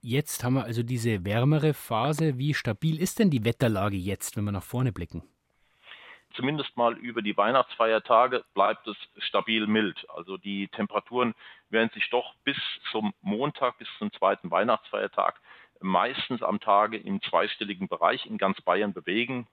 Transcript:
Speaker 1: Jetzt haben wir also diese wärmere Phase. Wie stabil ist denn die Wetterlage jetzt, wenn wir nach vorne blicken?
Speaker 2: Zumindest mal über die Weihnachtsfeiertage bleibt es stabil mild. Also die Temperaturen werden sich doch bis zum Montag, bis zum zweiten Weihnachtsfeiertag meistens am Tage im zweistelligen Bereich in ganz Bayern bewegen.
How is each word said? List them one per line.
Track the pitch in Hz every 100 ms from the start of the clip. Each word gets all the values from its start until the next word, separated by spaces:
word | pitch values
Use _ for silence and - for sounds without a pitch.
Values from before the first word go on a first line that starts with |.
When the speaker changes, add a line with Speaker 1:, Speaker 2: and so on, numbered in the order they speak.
Speaker 1:
Jetzt | 120 127 - -
haben | 123 131
wir |
also | 113 117
diese | 120 127 117 107 90
wärmere | 107 131 156 151 143
Phase. | - 113 131 151 160 127
Wie | 143 151
stabil | - 107 160 160
ist | - -
denn | 208
die | 135 107
Wetterlage | - 123 101 104 98
jetzt, | 92 98 - -
wenn | 104
wir |
nach | 98
vorne | - 123 127
blicken? | 90 87 85 - _ _ _ _ _ - - - - _
Speaker 2:
Zumindest | - 127 151 135 -
mal | 117 113
über | 120 117
die | 104 101
Weihnachtsfeiertage | 101 131 - - 113 110 - 117 127 127 - -
bleibt | 101 110 -
es | 101 - -
stabil | - 101 104 110 107
mild. | 107 104 - -
Also | - 87 95
die | 101 98 98
Temperaturen | - 104 104 - 123 123 - - - _
werden | 110 113
sich | 107 -
doch | 120 - _
bis | - 135 - - -
zum | - 104 -
Montag, | 95 104 143 - 127 -
bis | 110 -
zum | 104
zweiten | - 95 101 87
Weihnachtsfeiertag | 85 110 110 - 104 101 - 90 - _ - - _
meistens | 95 90 110 131 - 120
am | - 104
Tage | - 101 107 110
im | - 98
zweistelligen | - 85 101 - 104 92 95
Bereich | 87 85 127 -
in | 107
ganz | 98 95
Bayern | - 90 104
bewegen. | 92 85 101 120 127 120